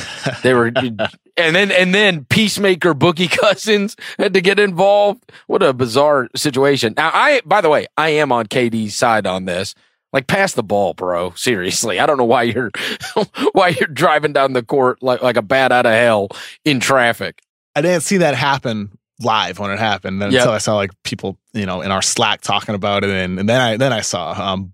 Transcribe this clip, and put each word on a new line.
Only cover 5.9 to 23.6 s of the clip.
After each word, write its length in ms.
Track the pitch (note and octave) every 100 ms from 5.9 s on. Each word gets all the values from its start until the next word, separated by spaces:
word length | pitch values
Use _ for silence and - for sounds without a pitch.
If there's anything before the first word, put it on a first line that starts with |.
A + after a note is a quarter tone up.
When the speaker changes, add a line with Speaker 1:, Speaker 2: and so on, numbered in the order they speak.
| A#2 D3 C#3+ B2
Speaker 2:
situation. 600 | C3 D3+ C3 C#3 C#3 A2+ G#2
Now, 140 | D#3
I, 300 | F3 C4+ C#4+
by 160 | D3+ G3
the 80 | E3
way, 160 | C#3 - -
I 100 | D#3
am 220 | D3+ D3
on 140 | A#2+ A2
K 240 | C3+ A#2+
D's 260 | A2+ A2 -
side 300 | B2 A2 G2
on 180 | F#2
this. 300 | F#2 F2+ F#2+ - _ _ _
Like, 120 | C3+ C3
pass 260 | G3 G3
the 100 | -
ball, 300 | G2+ G2+ F#2+
bro. 400 | E2 - F2 F2+ F2+
Seriously. 640 | - A2 F2+ F#2 A#2 F#2+
I 60 |
don't 140 | D3 C#3+
know 80 | A#2+
why 160 | B2
you're, 280 | A#2 A2+ A#2 - - A3 -
<laughs> 400 | - G#3 - C#4+
why 160 | - F3+
you're 200 | E3 G3+
driving 460 | C3 E3+ D3+ D3+
down 180 | C#3+ C3+
the 100 | B2+
court 400 | A2+ C#3+ B2+ A#2+
like, 200 | B2+ B2
like 160 | B2 A#2+
a 40 |
bat 300 | G#2 C3 C3
out 140 | B2 B2
of 60 |
hell 360 | A2+ A#2+ G#2+ G2 - - - -
in 140 | C3+
traffic. 600 | - C3+ A#2+ A2+ F#2+ D#2+ _ _ _
Speaker 1:
I 60 | -
didn't 220 | D#3+ F3+
see 160 | E3 G3+
that 160 | E3
happen 560 | B2+ C#3+ C#3 C3 A2 G2+ - _ -
live 340 | A2+ A2 F#2 F#2
when 120 | G2+
it 80 | G2
happened. 420 | A2 G2 G2 F#2+
Then 80 | G2+
Speaker 2:
Yep. 80 | B2+
Speaker 1:
until 120 | B2
I 40 | G#2+
saw, 180 | - G#2+
like, 140 | G2 -
people, 340 | - A2+ F#2+ F#2 _
you 140 | A2+ G2
know, 140 | F2+
in 80 | G2
our 120 | F#2+
Slack 380 | - - A2+ G2+
talking 340 | - G2+ -
about 300 | G#2 G2+ G2+
it, 60 | G2+
and, 280 | F#2+ F#2 F#2
and 100 | G2+
then 120 | B2